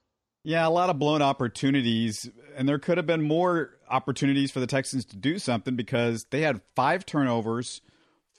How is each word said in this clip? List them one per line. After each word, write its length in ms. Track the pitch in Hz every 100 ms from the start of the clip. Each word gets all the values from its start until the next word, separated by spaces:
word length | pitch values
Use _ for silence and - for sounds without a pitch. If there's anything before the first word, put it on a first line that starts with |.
| _ _ _ _
Yeah, 240 | 156 165 160
a 40 |
lot 180 | 175 185
of 80 | 147
blown 240 | 147 151
opportunities, 1120 | 139 139 120 - 135 139 117 113 113 107 113 - - 139
and 100 | 131
there 120 | 147
could 180 | 160 175
have 80 | 160
been 160 | 160
more 560 | 151 160 180 170 139 - -
opportunities 580 | 127 - 131 139 139 139
for 100 | 135
the 60 | 123
Texans 400 | 139 131 135 -
to 120 | 98
do 200 | 131 180
something 380 | - 117 131 123
because 500 | 113 127 120 113 -
they 100 | 135
had 180 | 156 113 - -
five 300 | 147 180 -
turnovers, 760 | 151 135 117 110 117 123 - _ _ _ _ _